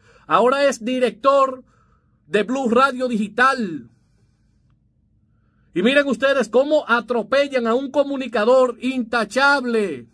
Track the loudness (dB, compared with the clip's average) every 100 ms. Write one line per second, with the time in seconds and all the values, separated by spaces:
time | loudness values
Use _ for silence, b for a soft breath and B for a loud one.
0 | b b b 2 2 2 0 0 -4 -2
1 | -2 0 2 4 2 -2 -18 _ _ _
2 | _ _ _ -2 -2 -2 0 2 2 0
3 | -4 -2 -4 0 2 2 -4 -8 -14 _
4 | _ _ _ _ _ _ _ _ _ _
5 | _ _ _ _ _ _ _ -2 2 2
6 | 0 0 0 0 0 0 2 0 0 -2
7 | -2 -6 -2 -2 0 -2 0 -2 -2 -2
8 | -2 -4 -6 -2 2 4 2 -2 -6 -4
9 | -4 -4 -4 0 2 2 0 -2 -2 -6
10 | -14